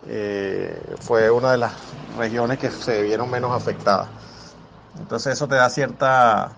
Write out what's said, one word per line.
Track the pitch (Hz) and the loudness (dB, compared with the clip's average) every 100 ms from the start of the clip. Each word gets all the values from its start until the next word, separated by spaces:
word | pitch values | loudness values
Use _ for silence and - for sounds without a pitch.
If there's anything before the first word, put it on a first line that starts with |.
| - | -8
eh, | 110 104 101 98 95 95 82 - - | -6 -4 -4 -4 -4 -6 -8 -10 -12
fue | - 117 110 | 0 4 6
una | 120 131 | 4 4
de | 127 | 2
las | 117 - - - - 110 | 0 -4 -16 -16 -14 -6
regiones | 113 120 117 135 | -4 -2 -2 -2
que | 131 | -4
se | - - 110 | -4 -2 0
vieron | 104 110 123 | 2 0 -2
menos | 123 123 | -2 -2
afectadas. | 123 110 101 - 98 - - - - - - - - - - | -2 -4 -2 2 2 0 -12 -20 -20 -20 -20 -20 -20 -20 -18
Entonces | 104 117 139 | -8 -6 -4
eso | 131 139 | -4 0
te | 135 | 4
da | 127 | 4
cierta | 135 131 120 135 131 120 104 90 | 2 -4 0 2 6 6 4 0